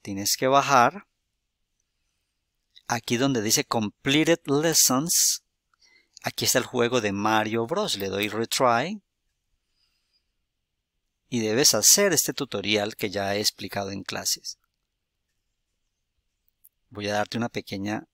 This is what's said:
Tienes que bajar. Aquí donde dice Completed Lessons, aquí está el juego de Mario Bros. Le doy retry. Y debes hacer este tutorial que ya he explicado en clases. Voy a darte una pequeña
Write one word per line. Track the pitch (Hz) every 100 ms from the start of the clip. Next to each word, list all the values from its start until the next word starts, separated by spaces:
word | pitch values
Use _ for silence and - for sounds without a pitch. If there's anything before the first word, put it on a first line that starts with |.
Tienes | - 98 104 -
que | 131
bajar. | 139 131 135 120 190 - _ _ _ _ _ _ _ _ _ _ _ _ _ _ _ _ - -
Aquí | 120 - 120
donde | 139 127
dice | 107 131 -
Completed | 117 104 _ 135 143 160 165 -
Lessons, | 139 165 156 - 131 165 - - - _ _ _ _ _ _ _ -
aquí | - - 131
está | 131
el | 113
juego | 123 117 123
de | 104
Mario | 98 107 110 107 117 117
Bros. | 175 208 101
Le | 98
doy | 95 107
retry. | 107 113 - 127 117 156 208 _ _ _ _ _ _ _ _ _ _ _ _ _ _ _ _ _ _ _ _ _ _ _
Y | 120
debes | 110 110 147 110
hacer | - - 202
este | 156 -
tutorial | 139 135 104 98 104 104 -
que | 107
ya | 101 98 101
he |
explicado | 107 - 101 101 98
en | 98
clases. | - 101 - - - - _ _ _ _ _ _ _ _ _ _ _ _ _ _ _ _ _ _ _ _ _ _ _
Voy | 104 101
a |
darte | 104 104 117
una | 113
pequeña | 107 - 98 101 110 -